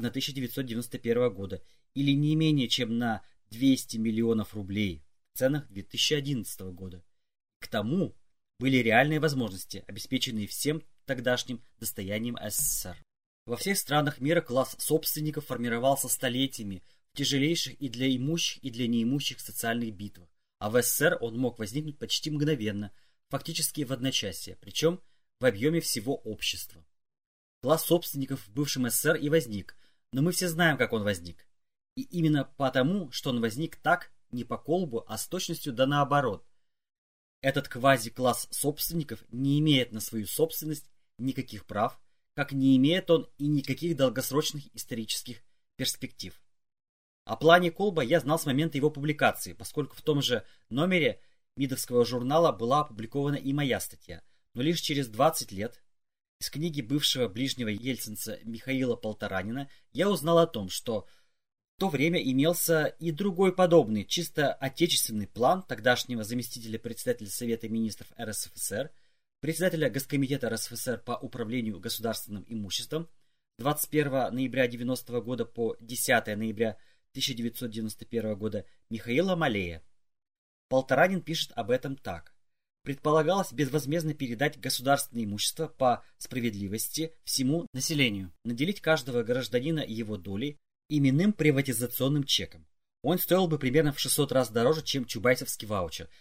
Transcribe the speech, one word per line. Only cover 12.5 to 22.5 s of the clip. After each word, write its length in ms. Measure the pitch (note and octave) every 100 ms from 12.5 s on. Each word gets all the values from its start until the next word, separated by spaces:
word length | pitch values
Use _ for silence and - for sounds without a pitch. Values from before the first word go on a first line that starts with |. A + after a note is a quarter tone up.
С 260 | - - -
С 60 | F#2
Р. 100 | F2 - _ _ _
Во 120 | A2 A#2
всех 200 | G3 G3
странах 440 | - D3 D3 -
мира 200 | C#3 E3+
класс 360 | C#3+ B2+ B2 -
собственников 680 | - D#3+ - D3+ D3+ D3 -
формировался 600 | A#2 A#2+ A#2 C3+ C#3 C3
столетиями 760 | - B2+ B2 C3+ - G2+ F#2 - _ _
в 40 | -
тяжелейших 560 | C3+ C3+ D3 E3+ C3+
и 140 | - C#3
для 260 | A#2 C3+ B2+
имущих, 460 | C#3 E3 - -
и 80 | C3+
для 160 | A2+ A#2
неимущих 540 | A#2 A2+ C#3 - B2
социальных 540 | - - A#2 A#2 A#2
битвах, 360 | F#2+ G#2 - F2+ _ _ -
а 120 | G#2+
в 100 | B2
С 60 | A#2
С 80 |
С 80 | -
Р 160 | D#3+ E3+
он 160 | A2+ A#2
мог 220 | B2 A2+
возникнуть 400 | G2+ C#3 D3+ -
почти 320 | A#2 - D#3+
мгновенно, 640 | D3 D3